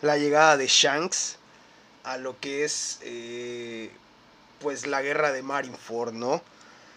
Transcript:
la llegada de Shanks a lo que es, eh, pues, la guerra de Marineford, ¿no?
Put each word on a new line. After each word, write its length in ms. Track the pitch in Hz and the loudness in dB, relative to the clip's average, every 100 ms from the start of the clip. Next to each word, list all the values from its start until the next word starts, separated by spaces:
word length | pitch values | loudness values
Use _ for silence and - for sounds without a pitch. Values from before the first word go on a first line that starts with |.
la 160 | 147 147 | 2 2
llegada 380 | 147 147 156 143 | 4 6 8 8
de 100 | 131 | 6
Shanks 680 | - 147 143 180 - - - - - - - - - | 4 4 2 -2 -2 -4 -8 -20 -20 -20 -20 -20 -16
a 140 | 131 131 | -10 -8
lo 220 | 131 127 | -8 -8
que 240 | 143 139 | -6 -2
es, 340 | 151 - - - | -2 -2 -6 -8
eh, 880 | - 120 117 120 120 120 117 113 110 - - - - - - - | -10 -12 -10 -10 -8 -8 -8 -10 -12 -16 -20 -20 -20 -20 -20 -8
pues, 260 | 143 135 143 | -6 -6 -2
la 140 | 139 | -2
guerra 280 | 139 147 151 | 0 2 0
de 100 | 135 | 0
Marineford, 720 | 131 139 131 127 - 117 117 | -4 -4 -4 -10 -8 -6 -4
¿no? 300 | 113 120 160 - - - - - | -4 -2 -2 -4 -20 -20 -20 -20